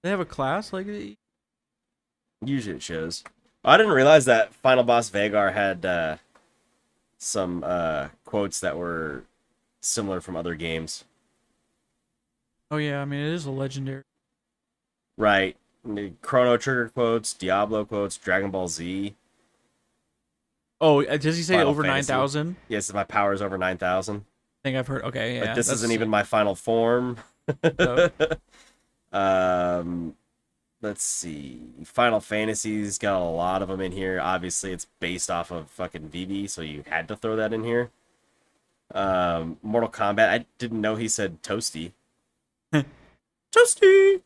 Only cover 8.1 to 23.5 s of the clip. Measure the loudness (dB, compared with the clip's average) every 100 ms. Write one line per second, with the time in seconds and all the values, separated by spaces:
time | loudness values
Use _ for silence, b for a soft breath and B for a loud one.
8.1 | _ -6 -4 -4 -4 -6 -4 -6 -4 -6
9.1 | -8 -14 _ _ _ _ _ -6 -4 -4
10.1 | -6 -6 -8 -6 -6 -4 -4 -6 -12 -16
11.1 | _ _ _ _ _ _ _ _ _ _
12.1 | _ _ _ _ _ _ -6 -4 -4 -6
13.1 | -4 -4 -6 -6 -6 -6 -6 -8 -10 -16
14.1 | _ _ _ _ _ _ _ _ _ _
15.1 | 0 4 4 2 -4 _ _ -10 -8 -8
16.1 | -12 0 2 4 4 2 -2 -2 0 0
17.1 | 0 -2 -6 0 0 2 -2 -2 -4 -4
18.1 | -6 -2 0 0 -4 -4 -6 -6 -6 -6
19.1 | -10 _ _ _ _ _ _ _ _ _
20.1 | _ _ _ _ _ _ _ 6 6 4
21.1 | 0 -2 -2 2 2 4 2 0 0 0
22.1 | 0 0 -2 -6 -8 _ -6 -4 -4 -2
23.1 | 0 2 0 -2